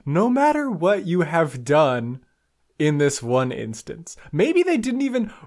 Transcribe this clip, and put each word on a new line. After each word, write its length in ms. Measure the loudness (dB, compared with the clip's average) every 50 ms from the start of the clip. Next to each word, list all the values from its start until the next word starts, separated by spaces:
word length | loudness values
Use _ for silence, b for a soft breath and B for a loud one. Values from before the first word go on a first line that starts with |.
| B
no 240 | -2 0 2 2 2
matter 400 | 2 2 2 2 2 0 -2 -4
what 360 | -4 0 2 2 2 0 0
you 160 | -2 0 0
have 420 | 0 0 2 0 0 0 -2 -6 -2
done 580 | 2 4 4 4 4 2 0 -4 -6 -8 -12 _ _ _ _ _ _ _ _ _ _ _ -2
in 180 | 0 0 2 2
this 260 | 2 2 0 -2 -4
one 280 | 0 0 0 0 -2
instance. 680 | -4 -8 -8 -10 -10 -12 -12 -14 -14 -14 -14 -18 -20 B B B
Maybe 320 | B 0 0 2 2 2 2
they 140 | 2 0 0
didn't 240 | 0 -2 -2 -2
even, 300 | -2 -2 -2 -2 -4 -4 B B B